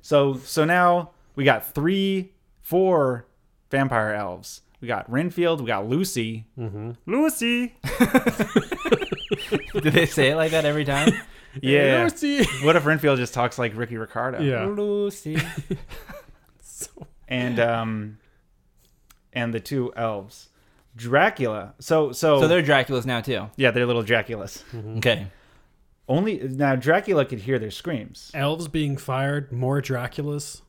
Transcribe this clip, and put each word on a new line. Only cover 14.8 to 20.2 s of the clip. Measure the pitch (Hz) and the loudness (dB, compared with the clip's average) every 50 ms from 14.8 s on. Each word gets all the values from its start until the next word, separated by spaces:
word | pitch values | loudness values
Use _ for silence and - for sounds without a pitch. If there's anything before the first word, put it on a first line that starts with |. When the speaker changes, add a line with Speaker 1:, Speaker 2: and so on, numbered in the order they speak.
| 208 208 202 208 202 202 202 - - 156 156 160 - | -2 -2 -2 -2 -2 -4 -4 -8 -10 -6 -4 -4 -4
Speaker 2:
<laughs> | - - - - - 185 - - - - - - - - - - - - _ _ _ _ _ - | -4 -8 -12 -10 -10 -10 -12 -12 -16 -16 -18 -16 -18 -18 -20 -20 -20 -20 _ _ _ _ _ -20
So | - - - - - _ - - - _ - - - | -20 -16 -16 -16 -16 _ -20 -20 -20 _ -20 -12 -6
Speaker 1:
And, | 127 127 123 123 123 117 | -4 -4 -2 -2 0 2
um, | 117 117 117 113 113 113 110 107 104 104 107 - _ _ _ _ _ _ _ _ _ _ _ _ _ _ _ _ _ _ - _ _ _ _ | 2 2 2 0 -2 -4 -4 -6 -6 -8 -12 -18 _ _ _ _ _ _ _ _ _ _ _ _ _ _ _ _ _ _ -20 _ _ _ _
and | 127 120 117 113 | -6 -4 -4 -4
the | 113 | -6
two | - - 147 135 123 123 - | -6 -4 -4 -4 -4 -4 -4
elves. | 117 117 113 107 101 | -4 -4 -2 -2 -4